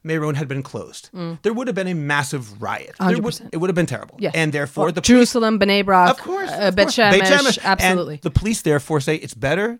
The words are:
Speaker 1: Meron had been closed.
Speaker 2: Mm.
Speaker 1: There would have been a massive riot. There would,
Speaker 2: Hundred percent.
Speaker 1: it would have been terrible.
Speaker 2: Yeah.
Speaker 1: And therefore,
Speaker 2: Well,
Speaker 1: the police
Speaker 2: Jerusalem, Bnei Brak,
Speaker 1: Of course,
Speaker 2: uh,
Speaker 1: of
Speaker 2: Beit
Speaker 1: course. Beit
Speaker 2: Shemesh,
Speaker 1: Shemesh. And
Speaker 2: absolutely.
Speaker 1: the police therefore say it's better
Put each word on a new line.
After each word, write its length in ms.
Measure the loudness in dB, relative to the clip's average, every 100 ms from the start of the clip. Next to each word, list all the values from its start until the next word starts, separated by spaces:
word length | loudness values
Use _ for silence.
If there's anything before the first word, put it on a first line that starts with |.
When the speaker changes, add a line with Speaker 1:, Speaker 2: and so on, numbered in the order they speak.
Speaker 1:
Meron 320 | -6 -4 -2
had 140 | -4 -4
been 140 | -6
closed. 480 | -8 -10 -12 -16 -18
Speaker 2:
Mm. 260 | -12 -10 -6
Speaker 1:
There 100 | -4
would 160 | -4 -4
have 60 |
been 120 | -4 -4
a 80 |
massive 640 | -4 -2 -2 -2 -6 -10 -10
riot. 340 | -8 -8 -10 -4
There 80 | 0
would, 80 |
Speaker 2:
Hundred 100 | 0
percent. 260 | -2 -6 -8
Speaker 1:
it 40 | -4
would 100 | -2
have 60 |
been 120 | 0 -2
terrible. 300 | -4 -10 -8
Speaker 2:
Yeah. 120 | -4
Speaker 1:
And 180 | -2 0
therefore, 320 | -2 -4 -2
Speaker 2:
Well, 80 | -2
Speaker 1:
the 100 | 2
police 60 | 6
Speaker 2:
Jerusalem, 500 | 6 6 2 0 2
Bnei 260 | 2 2
Brak, 260 | 4 4 4
Speaker 1:
Of 80 | 2
course, 320 | -4 -8 -6
Speaker 2:
uh, 180 | -2 0
Speaker 1:
of 60 |
Speaker 2:
Beit 100 | 2
Speaker 1:
course. 120 | 2 4
Beit 260 | 4 4
Speaker 2:
Shemesh, 80 | 6
Speaker 1:
Shemesh. 280 | 4 4 0
And 80 | 0
Speaker 2:
absolutely. 540 | 2 2 2 -2 -6
Speaker 1:
the 80 | -4
police 320 | -2 0 0
therefore 380 | 0 0 0 -2
say 160 | -2 -4
it's 180 | -6
better 440 | -6 -4 -2 -4